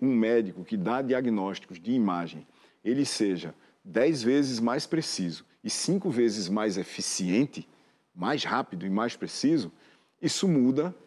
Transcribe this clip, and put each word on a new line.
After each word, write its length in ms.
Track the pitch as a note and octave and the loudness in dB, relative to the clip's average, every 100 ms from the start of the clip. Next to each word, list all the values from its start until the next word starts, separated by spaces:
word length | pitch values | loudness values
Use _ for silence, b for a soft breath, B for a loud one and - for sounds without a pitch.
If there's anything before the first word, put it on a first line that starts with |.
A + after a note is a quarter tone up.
um 140 | C3 | 2
médico 500 | A#2+ A2 A#2 G2+ F2 | 4 4 4 2 -4
que 120 | F2+ A2 | -6 -2
dá 260 | F2+ B2 | 0 0
diagnósticos 760 | C3+ B2+ B2+ G#2+ F#2+ F#2 - E2 | 0 0 2 0 -2 -4 -10 -10
de 140 | F#2 | -2
imagem, 540 | B2+ G2+ F2 E2+ D#2 - b b b | 0 2 0 -4 -10 -18 b b b
ele 220 | G#2 C3 | -2 0
seja 500 | C#3 - G#2 F2 D#2+ - b b | 0 0 0 0 -4 -14 b b
dez 380 | G2 G2 C#3+ D3+ | -6 2 2 2
vezes 360 | A#2 C#3 C#3 A#2 | 2 2 2 0
mais 280 | A#2 C3 - | 0 0 -2
preciso 580 | D#3+ - - F2 D#2+ - b | -2 -2 -2 -4 -6 -14 b
e 60 | G#2+ | -8
cinco 400 | - - F#3+ F#3 | -4 0 0 0
vezes 400 | A#2+ A#2 G#2 F2+ | 2 2 2 -2
mais 300 | G#2 G#2+ F#2 | 0 0 0
eficiente, 920 | E2+ - - - F2+ G2+ C#3+ - - b b b b | -4 -6 -6 -2 0 2 0 -2 -16 b b b b
mais 300 | F2+ F#2+ D3 | -8 -2 -2
rápido 400 | - B2 C3 F2+ | -2 -2 -4 -6
e 60 | F#2+ | -2
mais 260 | G2 A#2 - | -2 -2 -4
preciso, 560 | E2+ - C3+ D#3+ F2 - b b b b | -10 -2 2 2 0 -10 b b b b
isso 260 | E3 - G3 | -4 0 2
muda 480 | D3+ B2 C3+ E3+ F3+ | 4 4 2 0 -4